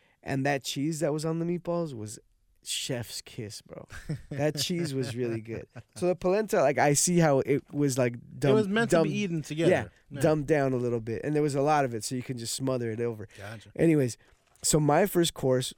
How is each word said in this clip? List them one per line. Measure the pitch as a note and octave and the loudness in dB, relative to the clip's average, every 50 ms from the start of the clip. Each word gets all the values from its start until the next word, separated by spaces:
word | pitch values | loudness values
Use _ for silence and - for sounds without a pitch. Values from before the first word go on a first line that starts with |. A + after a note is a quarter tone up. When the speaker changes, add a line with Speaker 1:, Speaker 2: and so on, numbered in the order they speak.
| _ _ _ _ | _ _ _ _
Speaker 1:
And | - - C3+ C3+ C3 | -8 -4 -4 -2 0
that | C#3+ C#3+ C3+ - | 0 0 -2 -4
cheese | - - C#3+ C#3 D#3+ E3 D3 | -6 -4 -2 -2 -2 -2 -2
that | E3 D#3+ | -2 -2
was | D#3 D#3 D3+ | -2 -2 -2
on | D#3+ D#3+ E3 | -2 -2 -2
the | E3 | -2
meatballs | E3+ F3 E3+ - F3 E3+ E3+ E3+ D3+ C3 | -2 -4 -4 -4 -4 -4 -4 -4 -6 -8
was | A2 G#2+ G#2+ A2+ - _ _ _ _ _ _ _ _ | -10 -10 -12 -12 -16 _ _ _ _ _ _ _ _
chef's | _ - - - - - C3 B2 A2+ - - - | _ -8 -6 -6 -4 -6 -6 -6 -8 -10 -12 -14
kiss, | - - - - A2 G2+ - - | -14 -14 -12 -12 -12 -12 -12 -16
bro. | - - - - - - - - - - | -18 -18 -18 -18 -16 -16 -16 -14 -10 -10
Speaker 2:
<laughs> | D3 - - - | -10 -10 -10 -10
Speaker 1:
That | D3 C3+ D3 D#3 D3+ D3+ | -4 -2 -2 -2 -2 -2
cheese | - - F3+ E3+ E3+ D3+ | -4 -4 -2 -4 -4 -4
was | C3+ C3 B2 A2+ A2+ | -4 -4 -4 -4 -4
really | B2 B2 A#2 A2+ A2+ | -4 -4 -4 -4 -6
good. | G#2+ A2+ A2 G2 - - _ A#2+ - _ _ | -8 -10 -10 -12 -12 -14 _ -20 -20 _ _
So | - F3+ | -2 -2
the | F3 F3+ | -2 -2
polenta, | - - F3+ F#3+ A3 A3 F#3 A3 F3+ | 0 0 0 0 0 0 0 2 2
like, | D#3+ E3 C3+ A#2+ | 4 4 4 4
I | C3+ D3 D3 | 4 4 4
see | - - F3 F3 E3+ | 4 2 4 4 4
how | E3 D3+ C#3 C3 | 6 6 4 4
it | - B2 C#3+ B2+ - - | 2 2 0 -2 -2 -4
was, | - C#3+ D3 C#3 B2 | -2 0 0 0 2
like, | C3+ B2 A#2+ A#2+ | 2 0 0 0
Speaker 2:
It | - - - - B2+ | -4 -12 -16 -6 0
Speaker 1:
dumb-, | C#3+ C#3 G#3+ | 4 4 4
Speaker 2:
was | G#3+ G#3+ F#3+ | 4 4 2
meant | G#3 A3+ A#3 - | 0 0 2 4
to | F3 E3 | 4 4
be | D#3+ D#3 | 4 2
Speaker 1:
dumb-, | D3+ | 0
Speaker 2:
eaten | G#3 G#3 F3+ E3+ D#3 | -2 -2 -2 -2 -4
together. | C#3 - D3+ D#3 D#3+ F3+ | -6 -6 -4 0 2 4
Speaker 1:
yeah, | F3 C3+ G#2 - - _ _ _ | 4 2 0 -4 -12 _ _ _
Speaker 2:
Yeah. | C3+ C#3 | -2 2
Speaker 1:
dumbed | D3 D#3 D#3 D3+ C#3 | 2 4 4 2 2
down | B2+ D#3 C#3+ C#3 C3 | 2 2 2 4 2
a | C3 | 0
little | B2 B2 A#2+ A#2+ A#2 | 0 0 -2 -2 -2
bit. | A2 A2+ A2 - - | -4 -6 -6 -4 -4
And | C#3+ D3+ | -2 0
there | D3 | 0
was | D3+ D3 C3 | 0 2 0
a | C#3+ | 2
lot | C#3 D3+ D3+ D3 C#3 | 2 4 4 4 2
of | B2 A#2+ | 0 -2
it, | G#2+ - | -6 -6
so | - C3+ | -6 -6
you | B2 | -6
can | - - C3 A#2 | -6 -8 -8 -8
just | A2+ A2+ - | -6 -8 -6
smother | - C3+ C3 C3 B2 A#2+ A2+ | -4 -2 -2 -2 -2 -4 -4
it | A2 A#2 | -4 -4
over. | A#2 A#2+ A2 G#2+ G#2 - - G2+ | -4 -4 -6 -8 -12 -16 -16 -16
Speaker 2:
Gotcha. | G2 G#2 A2+ G#2 - G2+ - | -16 -14 -14 -16 -18 -12 -2
Speaker 1:
Anyways, | - D#3 E3+ D#3 D3 C3 A#2 - - _ _ _ _ _ _ _ _ | 2 4 4 6 4 2 0 -2 -8 _ _ _ _ _ _ _ _
so | - - - D3+ | 0 2 2 4
my | D3+ C#3+ D3 E3+ G#3 | 4 4 4 4 4
first | F#3+ - F3 E3+ - - | 4 2 2 0 0 -2
course | - - C3 B2+ B2+ C3 - - | -2 0 2 2 2 0 -4 -8